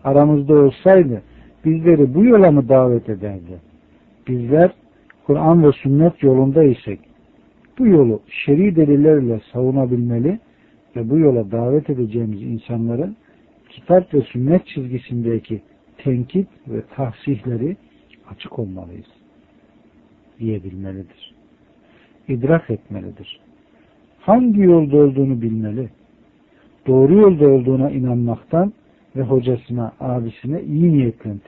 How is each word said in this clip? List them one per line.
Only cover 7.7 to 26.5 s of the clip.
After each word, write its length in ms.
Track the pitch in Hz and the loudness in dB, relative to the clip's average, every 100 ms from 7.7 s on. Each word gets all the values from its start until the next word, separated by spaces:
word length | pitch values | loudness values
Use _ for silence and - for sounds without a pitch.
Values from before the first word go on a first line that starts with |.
| - | -2
bu 80 | 240 | 2
yolu 340 | 165 123 107 - | 4 2 0 -8
şer'i 480 | - - 143 202 165 | -10 -2 0 0 0
delillerle 640 | 147 143 151 151 123 110 - | 2 4 4 2 0 -6 -8
savunabilmeli 840 | 123 127 135 127 123 120 117 139 220 _ _ _ _ _ 120 | -4 -2 -2 -2 -2 -2 -2 -4 -6 _ _ _ _ _ -12
ve 140 | 117 | -4
bu 80 | 151 | 0
yola 340 | 151 120 101 | 2 0 -4
davet 380 | 113 120 147 143 | -6 -2 -4 -4
edeceğimiz 520 | 127 113 117 113 104 | -6 -6 -6 -8 -8
insanların 760 | 120 113 - 117 113 120 185 220 _ _ _ _ _ | -10 -12 -10 -8 -6 -6 -8 -12 _ _ _ _ _
kitap 440 | - - 180 175 | -20 0 0 2
ve 80 | 147 | -4
sünnet 460 | 113 120 131 180 - | -4 -6 0 0 -2
çizgisindeki 960 | 151 127 123 - 120 117 113 - 107 - _ _ _ | -12 -10 -10 -10 -6 -4 -6 -6 -14 -14 _ _ _
tenkit 500 | 139 123 123 185 190 _ 131 | -6 -4 -4 -6 -6 _ -14
ve 140 | 110 - - | -14 -12 -10
tahsihleri 840 | 127 - - 123 127 113 143 202 _ _ _ _ _ | -10 -10 -8 -8 -8 -8 -8 -10 _ _ _ _ _
açık 280 | 101 - - | -20 -16 -12
olmalıyız 480 | 104 92 87 87 - _ _ _ _ _ _ _ _ _ _ _ _ _ | -12 -12 -18 -20 -20 _ _ _ _ _ _ _ _ _ _ _ _ _
diyebilmelidir. 960 | 113 104 92 92 95 95 92 _ - _ _ _ _ _ _ _ _ _ - | -8 -8 -12 -16 -14 -16 -18 _ -20 _ _ _ _ _ _ _ _ _ -10
İdrak 420 | 127 131 165 - | -6 0 -2 -2
etmelidir. 720 | 107 _ 101 92 - - - _ _ _ _ _ _ _ _ | -10 _ -14 -14 -18 -20 -20 _ _ _ _ _ _ _ _
Hangi 420 | - 233 247 202 | 0 2 2 2
yolda 360 | 185 170 151 147 | 4 4 4 2
olduğunu 440 | 143 135 135 120 | 2 2 -2 -2
bilmeli. 480 | 113 113 107 113 120 _ _ _ _ _ _ | -4 -6 -6 -8 -12 _ _ _ _ _ _